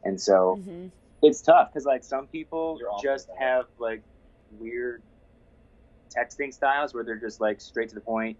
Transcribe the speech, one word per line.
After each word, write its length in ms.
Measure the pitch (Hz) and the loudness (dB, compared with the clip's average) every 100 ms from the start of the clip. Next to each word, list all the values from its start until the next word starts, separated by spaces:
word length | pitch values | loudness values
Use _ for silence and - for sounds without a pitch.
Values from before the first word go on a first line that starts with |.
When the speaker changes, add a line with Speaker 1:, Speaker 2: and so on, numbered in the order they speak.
Speaker 1:
And 160 | 101 95 | -4 -4
so, 420 | 104 95 92 92 | 4 6 6 0
Speaker 2:
Mm-hmm. 260 | 185 175 185 - _ _ | -6 -14 -16 -20 _ _
Speaker 1:
it's 200 | 151 147 | 4 6
tough, 300 | - 170 135 | 6 6 6
'cause, 140 | 151 135 | 0 -2
like, 180 | 131 | -2
some 240 | - 135 139 | -2 -8 -8
people 500 | 160 156 165 160 156 | -14 -10 -6 -6 -6
Speaker 3:
You're 120 | 117 | -8
off 140 | 101 | -6
Speaker 1:
just 240 | 139 135 - | -4 -4 -6
Speaker 3:
with 100 | - | -6
that. 20 | |
Speaker 1:
have, 220 | 131 127 123 _ | 0 0 -2 _
like, 260 | 117 110 - - - _ _ | -6 -6 -12 -20 -20 _ _
weird 540 | 107 113 120 123 120 - _ _ _ _ _ _ _ _ - _ 123 | -16 -10 -8 -8 -10 -18 _ _ _ _ _ _ _ _ -20 _ -6
texting 360 | 120 - 143 | -6 -6 -10
styles 400 | 123 139 139 147 | -2 0 0 -2
where 100 | 120 | -6
they're 140 | 113 110 | -8 -8
just, 200 | 113 107 | -8 -2
like, 200 | 110 104 | -2 -2
straight 280 | - - 113 | -8 -6 -6
to 40 | |
the 60 | 110 | -8
point 380 | 101 113 110 110 | -6 -4 -4 -8